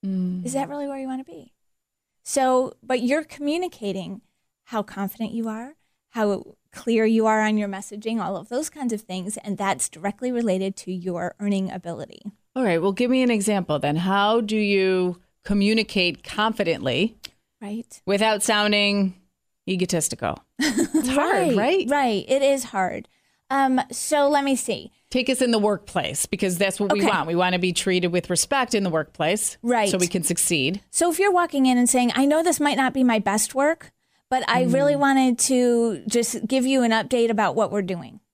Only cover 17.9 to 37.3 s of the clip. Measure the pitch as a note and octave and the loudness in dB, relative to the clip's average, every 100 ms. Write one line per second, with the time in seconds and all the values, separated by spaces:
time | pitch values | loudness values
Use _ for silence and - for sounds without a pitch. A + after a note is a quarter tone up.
17.9 | - - G3+ A3 G#3+ G#3+ G#3+ G#3 G#3 G3+ | -14 -2 0 2 0 2 2 2 2 2
18.9 | G3+ F#3+ F#3 _ _ _ _ - F#3 F3+ | 2 0 -2 _ _ _ _ -6 -4 -2
19.9 | E3+ D#3+ - G2 D2 _ _ D4 A3 - | -2 -2 -4 -6 -6 _ _ -2 0 0
20.9 | D#4 B3+ C4 E4 G4 F4 A3 A#3 F#4+ A#3+ | 0 0 0 2 2 2 2 2 0 0
21.9 | C#4+ C4 G#3 - C4 C#4 C#4 B3 G3+ F#3 | 0 0 -2 0 2 2 0 -2 -2 -2
22.9 | - - _ _ _ _ C4+ C4+ B3+ - | -4 -12 _ _ _ _ 0 2 2 -2
23.9 | - - D4+ C#4+ D4 C#4 C4 - F#3+ D#2+ | -8 -2 2 4 2 2 -2 -2 -6 -8
24.9 | _ _ B3+ B3+ C4 B3 A3+ G#3 G3+ - | _ _ -2 0 0 2 2 2 0 -4
25.9 | F#3 - - - F#3 F#3+ F3 G3 F#3 G3+ | -4 -4 -4 -4 -2 -2 0 -2 0 0
26.9 | G3+ G3+ F#3+ D3+ E3+ F3+ F3+ F#3 E3+ - | 2 2 0 0 0 2 2 0 0 0
27.9 | F3+ F3 F3 - F3 - C#4 C4 A3 G3 | 0 2 -2 -2 -2 0 0 0 0 0
28.9 | D#3+ D3+ _ D#3+ G#3 - - A#3 A#3+ G#3 | -2 -4 _ -2 0 -4 -6 -2 0 0
29.9 | F#3 F3+ F#3 E3+ E3+ - E3 C3+ G3 _ | 0 0 -2 -2 -2 0 0 0 -4 _
30.9 | - E4+ D#4+ G4+ F4+ E4+ C#4+ C4 B3 B3 | 0 0 2 2 2 0 2 2 4 4
31.9 | B3+ B3 - C#4 D4+ E4+ - D4 A#3+ C4 | 2 2 2 2 2 2 2 0 2 0
32.9 | C4 B3+ A3 G3+ G#3 - C4+ C#4+ E4 - | 2 2 2 2 0 -2 0 0 0 -8
33.9 | _ _ _ _ C4 - - - C4 C#4+ | _ _ _ _ -2 2 2 2 2 2
34.9 | C#4+ C#4 C4+ C4 A#3+ - B3+ B3 A#3 A#3 | 2 4 4 4 2 2 2 4 4 2
35.9 | F3 G2+ A#3 A#3 A3+ G#3+ C4 B3+ C4+ A#3+ | -2 -2 -2 -2 -4 -2 0 2 2 2
36.9 | A3 G#3 B3 A#3 | 2 0 2 2